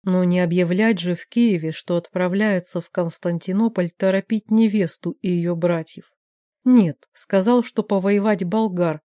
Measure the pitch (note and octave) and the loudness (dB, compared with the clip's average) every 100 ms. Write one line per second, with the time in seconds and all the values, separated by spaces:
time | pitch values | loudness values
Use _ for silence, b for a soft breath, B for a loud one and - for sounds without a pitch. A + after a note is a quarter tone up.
0 | - F#3 F3+ F3+ F3+ F3 F3 F3+ A3+ F#3+ | 0 0 2 2 0 0 0 2 2 0
1 | F3 F3 - A#3+ A#3 F3+ D#3+ D#3+ - F3 | -2 -6 -4 0 2 2 -4 -8 -4 -4
2 | F3 F3+ F3+ G3 G#3+ F#3+ F3 F3 - - | -2 -4 -2 0 0 -2 -4 -8 -6 -4
3 | E3+ - F3+ E3+ - F#3+ A3+ A3+ F3 _ | -4 -4 -4 -4 -2 0 0 0 -4 _
4 | F#3+ F#3+ - A3 - A3 A3+ G#3 E3+ - | 0 0 -2 -6 0 2 4 2 -2 -4
5 | E3+ - F#3+ F3 E3+ E3+ F3 E3+ D#3+ - | -8 -6 -2 -2 -2 0 0 -2 -6 -18
6 | _ _ _ _ _ _ B3+ B3 F3 - | _ _ _ _ _ _ 4 6 4 -2
7 | _ - - G3 F#3+ B3 A#3 - G#3+ G3 | _ -18 -2 0 2 0 0 -6 -2 -2
8 | F#3+ G3+ G#3+ G3+ F3+ G#3+ A3 F3+ F3 D#3 | 0 0 0 -2 -2 -2 -2 0 -2 -2